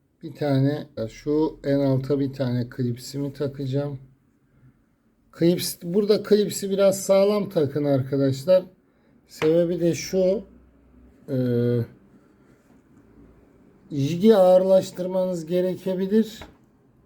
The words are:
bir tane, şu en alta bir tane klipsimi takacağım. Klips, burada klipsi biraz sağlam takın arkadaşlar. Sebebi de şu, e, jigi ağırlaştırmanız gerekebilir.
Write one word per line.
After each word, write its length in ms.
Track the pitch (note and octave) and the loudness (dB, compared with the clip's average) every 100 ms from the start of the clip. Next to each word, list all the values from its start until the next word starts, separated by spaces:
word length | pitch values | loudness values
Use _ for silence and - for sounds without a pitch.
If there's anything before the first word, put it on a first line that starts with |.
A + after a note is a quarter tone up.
| _ _ | _ _
bir 120 | D#3+ - | -18 -6
tane, 520 | D3 C3+ C3+ D3+ - - A2 | 0 2 2 -2 -8 -10 -10
şu 500 | - D3 D3+ D#3 - | -8 -2 0 0 -2
en 160 | C#3+ C#3 | -2 0
alta 400 | C#3 C3 C3 C#3+ | 2 0 0 -2
bir 140 | C#3 | -2
tane 360 | C3+ B2+ B2 A#2+ | -4 -4 -2 -4
klipsimi 640 | - A#2+ A#2 - C#3 C#3+ | -4 -6 -6 -10 -8 -8
takacağım. 680 | - C#3+ C3+ C3+ C#3 C#3+ C3+ - _ _ _ _ _ - _ _ _ _ _ _ | -6 -8 -6 -6 -4 -4 -10 -16 _ _ _ _ _ -20 _ _ _ _ _ _
Klips, 440 | - E3+ F3+ - - | 0 0 2 -4 -8
burada 400 | F3 F#3+ G#3 G3 | -4 -2 0 0
klipsi 460 | - G#3 G3+ - G3+ | 2 2 2 -4 -4
biraz 320 | G3 G3 F#3+ | 2 2 2
sağlam 480 | - G3 G3+ G#3 F#3+ | 2 2 4 0 -2
takın 360 | F3 C#3 D3+ D3 | -2 -2 0 0
arkadaşlar. 800 | C3+ C3+ C#3 C#3 C3+ F3+ F#3 F#3 _ _ _ _ _ _ | 0 0 0 0 0 2 2 2 _ _ _ _ _ _
Sebebi 520 | - D#3 E3+ E3+ F3 | -2 2 2 2 0
de 140 | E3+ | 0
şu, 500 | D#3 - F#3+ F#3 G#3+ - - _ _ _ - - _ - | -2 -4 0 0 -2 -6 -20 _ _ _ -20 -20 _ -8
e, 80 | C3+ B2 A#2+ A#2+ A#2+ A#2 - _ _ _ _ _ _ _ _ _ _ _ - - _ _ _ _ _ - | -4 0 0 0 0 -4 -10 _ _ _ _ _ _ _ _ _ _ _ -20 -20 _ _ _ _ _ -10
jigi 440 | D3 C#3 E3+ G#3+ G#3 | -4 -4 2 4 6
ağırlaştırmanız 1120 | F#3 F#3 F#3+ F#3+ F#3 - F3+ F#3 F#3 F3 D#3 | 6 6 6 2 2 -6 -6 -4 -4 -6 -4
gerekebilir. 920 | F3+ F#3 F3+ F#3+ F#3 F#3+ A3 G#3+ - - _ _ _ _ _ | -2 -2 -4 -6 -4 0 0 0 -6 -20 _ _ _ _ _